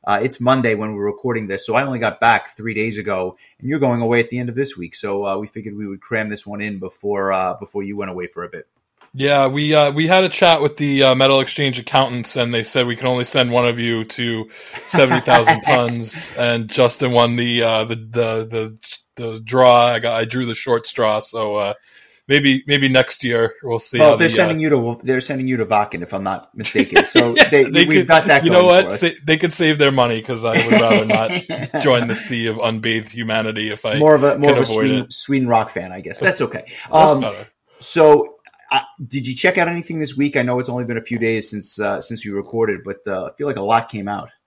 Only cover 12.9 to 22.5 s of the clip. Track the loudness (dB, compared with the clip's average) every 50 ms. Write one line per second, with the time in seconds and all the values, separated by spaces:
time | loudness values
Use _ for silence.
12.9 | -4 -4 -2 -2 -2 -2 -4 -2 0 0 0 2 2 2 2 2 0 -2 -2 -2
13.9 | -2 -4 -6 -8 -8 -6 -6 -4 -4 -6 -8 -12 -16 -20 -20 -18 -18 -18 -12 -2
14.9 | 2 2 4 4 2 0 2 4 4 4 6 4 2 2 2 0 2 2 0 -2
15.9 | -4 -8 -8 -10 -10 -10 -12 -10 -4 -2 -2 0 0 -2 -4 -6 2 2 2 2
16.9 | 2 0 -2 2 4 4 4 4 2 -2 -2 -2 0 0 0 2 0 0 -2 -4
17.9 | -6 -10 -10 -6 -2 -2 -2 0 -2 -6 -6 -6 -6 -6 -6 -6 -12 _ -16 -16
18.9 | -16 -16 _ _ _ -10 -10 -10 -10 -10 -10 -2 4 6 8 8 8 8 6 4
19.9 | 2 0 -2 -2 -2 -2 -2 -2 -4 -4 -4 -4 -6 -8 -2 -2 -2 -2 -2 -6
20.9 | -4 0 0 0 0 -2 -4 -6 -6 -6 -4 -2 -2 -2 -2 -4 -6 _ _ _
21.9 | _ _ _ _ _ _ _ 0 2 4 4 4